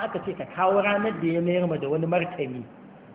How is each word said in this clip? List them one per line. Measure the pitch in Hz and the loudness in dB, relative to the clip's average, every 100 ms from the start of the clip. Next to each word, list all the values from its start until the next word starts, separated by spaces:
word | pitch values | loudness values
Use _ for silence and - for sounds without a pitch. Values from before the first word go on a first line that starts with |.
aka | 214 190 196 | -4 -6 -6
ce | |
ka | 185 135 | -8 -8
kawo | - 185 196 | 0 2 4
ranar | 196 202 220 185 | 4 2 0 0
da | 165 | 0
ya | 165 | 2
mayar | 175 180 175 | 2 2 2
ma | 151 | 0
da | 139 | 0
wani | 156 165 | 0 2
martani, | 180 170 - 135 127 110 - - - - | 0 0 -4 -6 -6 -12 -16 -20 -20 -20